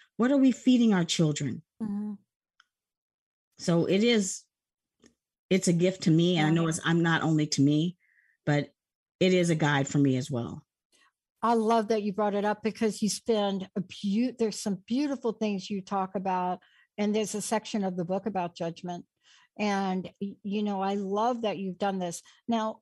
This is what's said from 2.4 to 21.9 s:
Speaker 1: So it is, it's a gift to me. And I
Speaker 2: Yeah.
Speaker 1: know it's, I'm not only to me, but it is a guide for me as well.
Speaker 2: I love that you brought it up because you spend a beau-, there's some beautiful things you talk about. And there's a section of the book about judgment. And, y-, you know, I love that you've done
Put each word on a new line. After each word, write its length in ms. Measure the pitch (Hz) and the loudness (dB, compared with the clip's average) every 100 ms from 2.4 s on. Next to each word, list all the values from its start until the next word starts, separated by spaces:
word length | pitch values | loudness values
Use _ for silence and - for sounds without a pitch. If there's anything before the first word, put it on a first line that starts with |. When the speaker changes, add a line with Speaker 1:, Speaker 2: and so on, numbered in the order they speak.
| _ _ _ _ _ _ _ _ _ _ _ - | _ _ _ _ _ _ _ _ _ _ _ -6
Speaker 1:
So 300 | - 170 160 | 0 2 4
it 180 | 196 233 | 2 4
is, 380 | 233 185 - - _ _ _ _ _ _ _ _ _ _ | 2 0 -6 -14 _ _ _ _ _ _ _ _ _ _
it's 180 | 190 190 | 0 2
a 60 | |
gift 300 | 170 180 185 | 2 2 2
to 80 | 190 | 2
me. 260 | 160 175 180 | 4 4 2
And 80 | 156 | 2
I 40 | |
Speaker 2:
Yeah. 40 | |
Speaker 1:
know 140 | 165 165 | 2 0
it's, 120 | 160 - | -2 0
I'm 180 | 170 | 2
not 200 | 165 165 | 2 2
only 240 | 151 156 151 | 2 0 0
to 140 | - | 2
me, 360 | 139 151 170 - _ _ _ _ - | 2 2 0 -6 _ _ _ _ -2
but 240 | 147 139 _ _ _ _ _ | 0 -2 _ _ _ _ _
it 140 | 185 | 2
is 160 | 180 170 | 4 2
a 60 | 160 | 2
guide 340 | 156 147 139 | 2 2 2
for 80 | 147 | 2
me 180 | 139 131 | 2 2
as 160 | - | -2
well. 320 | 127 117 - - _ _ _ _ _ _ _ | -6 -6 -12 -18 _ _ _ _ _ _ _
Speaker 2:
I 140 | 226 233 | 0 2
love 340 | 220 233 214 | 4 2 2
that 140 | 226 | 0
you 100 | 208 | -2
brought 200 | 196 208 | -2 -2
it 120 | 202 208 | 0 -2
up 180 | 208 | -2
because 380 | 220 208 226 202 | -4 -2 -2 0
you 80 | 208 | -2
spend 600 | - - 220 202 196 185 - | -2 0 0 0 -2 -6 -8
a 60 | |
beau-, 500 | - - 202 202 254 240 | -8 -8 -2 0 -2 -2
there's 220 | 220 202 | -4 -4
some 200 | 214 190 - | -6 -6 -4
beautiful 460 | 247 294 262 233 | -2 -2 -2 -4
things 360 | 214 220 202 185 | -4 -4 -4 -6
you 120 | 202 | -8
talk 340 | 190 202 190 190 | -4 -4 -4 -4
about. 440 | 190 185 180 180 _ _ _ - | -4 -2 -2 -4 _ _ _ -4
And 160 | 208 | -2
there's 220 | 214 208 214 | 0 -2 -4
a 60 | |
section 420 | - 220 214 220 | -4 -4 -4 -4
of 140 | 190 180 | -2 -4
the 80 | 170 | -4
book 220 | 190 220 | -4 -4
about 280 | 196 175 - | -4 -6 -6
judgment. 480 | 170 170 180 175 - _ _ - _ - | -8 -8 -10 -12 -14 _ _ -20 _ -6
And, 480 | 208 196 196 185 175 - | -2 0 -2 -4 -6 -10
y-, 140 | 202 - | -10 -10
you 180 | 208 208 | -6 -4
know, 200 | 208 196 | -2 -2
I 120 | 196 | -2
love 480 | 202 196 202 233 247 | -2 -2 0 0 0
that 160 | 226 170 | -2 -4
you've 220 | 190 175 | -6 -4
done 180 | 202 | -4